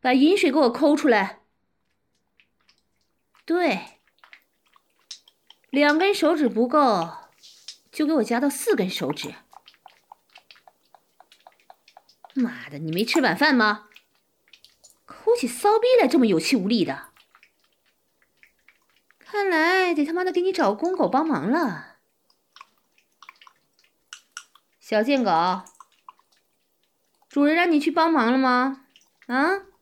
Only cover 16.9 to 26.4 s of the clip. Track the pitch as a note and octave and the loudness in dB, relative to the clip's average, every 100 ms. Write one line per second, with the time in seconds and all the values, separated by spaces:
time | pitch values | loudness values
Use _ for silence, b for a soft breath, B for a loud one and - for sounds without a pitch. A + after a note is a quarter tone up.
16.9 | C3+ - _ _ _ _ _ _ _ _ | -4 -14 _ _ _ _ _ _ _ _
17.9 | _ _ _ _ _ _ _ _ _ _ | _ _ _ _ _ _ _ _ _ _
18.9 | _ _ _ - G#4 G4 E4 D#4+ F#4+ F4+ | _ _ _ -10 -4 0 0 2 2 0
19.9 | D#4 D4 E4+ F#4 F4+ F#4 F#4+ A3 G#3+ E4+ | 0 -2 -2 -2 -2 -2 0 -2 0 -4
20.9 | F#4 G3 B3+ D#4+ G3+ E3 D4+ C#4 D#3+ - | -2 0 0 0 -2 0 -2 -2 -6 -14
21.9 | _ _ _ _ _ _ - - _ _ | _ _ _ _ _ _ -20 -20 _ _
22.9 | _ _ _ - _ - _ _ _ _ | _ _ _ -20 _ -20 _ _ _ _
23.9 | _ _ - _ - - _ _ _ - | _ _ -20 _ -20 -20 _ _ _ -4
24.9 | G#3+ A3+ C#4 G#3+ E3 F3 F#3 - _ - | -2 2 0 2 0 0 -4 -10 _ -20
25.9 | _ - _ _ _ | _ -20 _ _ _